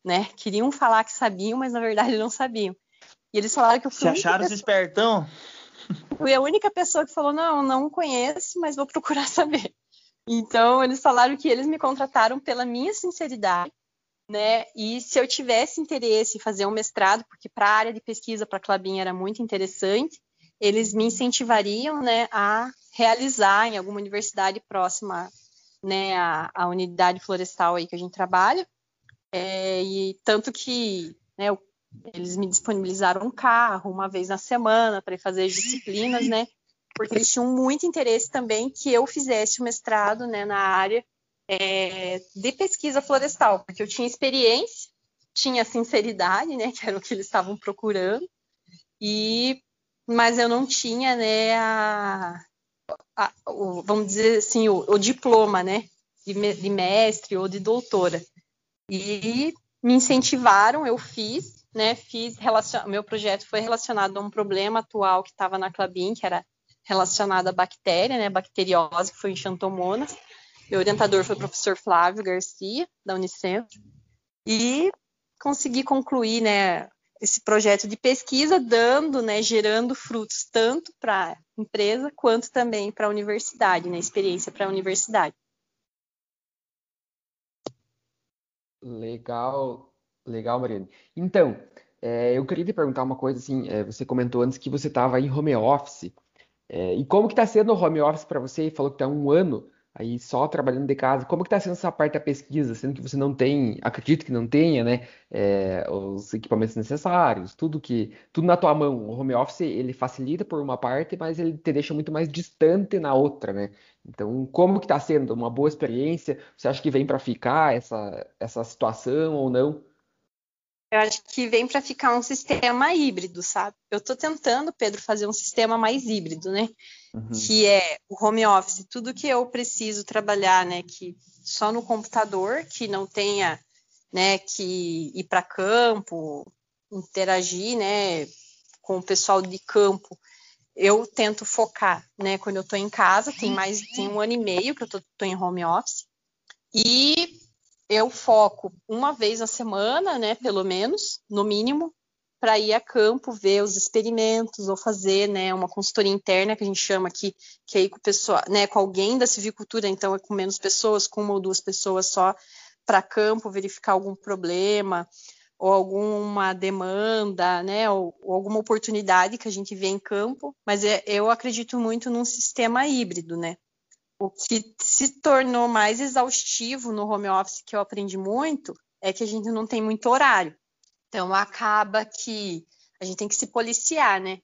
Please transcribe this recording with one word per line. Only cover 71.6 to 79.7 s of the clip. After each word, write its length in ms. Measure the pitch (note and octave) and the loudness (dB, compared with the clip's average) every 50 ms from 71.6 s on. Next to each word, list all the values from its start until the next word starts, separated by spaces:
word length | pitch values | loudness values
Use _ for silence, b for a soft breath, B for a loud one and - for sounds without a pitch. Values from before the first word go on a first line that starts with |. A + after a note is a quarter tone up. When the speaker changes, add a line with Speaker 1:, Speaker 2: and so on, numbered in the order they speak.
| - G3+ F#3+ | -2 -2 -2
Speaker 1:
Flávio 480 | - - G#3+ F3+ E3+ F3 F3+ G3 G#3+ G3+ | -2 0 2 4 6 4 4 2 -2 -4
Garcia, 640 | F#3+ F3+ F#3 F#3 - - - F#3+ G3 A3+ C#4+ F4 - _ _ - | -4 -4 -4 -4 -8 -10 -10 -10 -8 -6 -6 -6 -8 _ _ -8
da 100 | G3 F#3+ | -6 -4
Unicentro, 640 | F#3 F#3 F#3 - - - F#3 F#3 G#3+ A#3 - - - - - - _ _ _ _ _ _ _ _ _ - | -4 -4 -6 -6 -6 -4 -2 -2 -4 -4 -8 -14 -20 -20 -20 -20 _ _ _ _ _ _ _ _ _ -4
e 460 | A3 A3 A3 A#3 B3 B3+ D4 E4+ G4 - - _ _ _ _ _ _ _ - | -2 0 0 2 2 2 2 0 0 -2 -4 _ _ _ _ _ _ _ -6
consegui 440 | - C#4+ C#4+ - - C#4+ A#3+ C4 C4+ | -4 -4 -2 -2 -2 -2 -2 -2 0
concluir, 580 | - C#4 C4+ C4 - C#4 B3+ A3+ A3 A3+ A#3 | 0 0 0 0 0 0 0 0 0 0 2
né, 480 | A3+ G#3+ G#3 G3+ G3 F#3 F3 D#3 - - _ _ _ _ _ - | 2 2 4 4 2 2 0 -2 -4 -10 _ _ _ _ _ -6
esse 200 | - G3 - - | -4 -2 -2 -2
projeto 460 | - - G#3+ G#3+ G#3 G#3 G3+ G3+ - | 0 2 2 4 6 6 4 4 2
de 100 | G#3 G3+ | -4 -6
pesquisa, 640 | - - B3+ C4 C4 - - C4 C4 D4+ D4+ F#4 F#4 | 0 2 2 2 2 0 -2 0 0 2 4 4 2
dando, 640 | B3+ A3+ A#3 A3+ A#3 A#3+ C4 D4 D4+ D#4 C4+ B3+ | 4 4 4 4 6 6 4 4 2 0 0 -2
né, 200 | A3+ A3 G#3 G#3+ | 0 0 0 0
gerando 520 | A3 G#3+ A#3 G#3+ G#3 G#3+ | 0 2 2 2 4 4